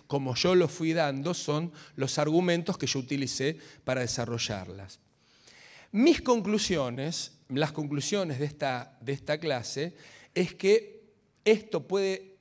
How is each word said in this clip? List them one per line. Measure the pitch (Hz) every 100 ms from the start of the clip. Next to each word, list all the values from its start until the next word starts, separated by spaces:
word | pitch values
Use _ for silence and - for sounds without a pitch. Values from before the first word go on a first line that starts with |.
| -
como | 143 131 123
yo | 175
lo | 185 160
fui | - 160
dando, | 165 147 135 156
son | 175 - 151 170 - - -
los | 135 -
argumentos | 151 165 180 170 170 180
que | 139
yo | 135
utilicé | 123 143 127 - 139 160 - -
para | - 127
desarrollarlas. | 120 - 117 117 - 101 92 95 101 - _ _ _ _ - - - - -
Mis | 202 294 311
conclusiones, | - 233 190 208 - 170 127 123 147 170 - - -
las | 131 151
conclusiones | 151 147 147 - 202 175 127
de | 147
esta, | - 139 127 123 -
de | 117
esta | 135 - 156
clase, | 160 127 - 135 165 - - - -
es | - 180
que | - 196 220 - - - _ _ _
esto | 214 220 - 165 127
puede, | 196 190 190 190 -